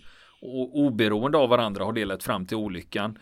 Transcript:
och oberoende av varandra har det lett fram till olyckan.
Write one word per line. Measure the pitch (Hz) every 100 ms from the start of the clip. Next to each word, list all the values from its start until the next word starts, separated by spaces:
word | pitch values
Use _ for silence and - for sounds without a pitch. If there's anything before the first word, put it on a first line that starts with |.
| - - - _
och | - 131 127 147
oberoende | 143 110 110 104 131 156
av | 127
varandra | 123 110 98
har | 98
det | 113
lett | 101 95
fram | - 107 92
till | 113
olyckan. | 104 87 - 110 104 107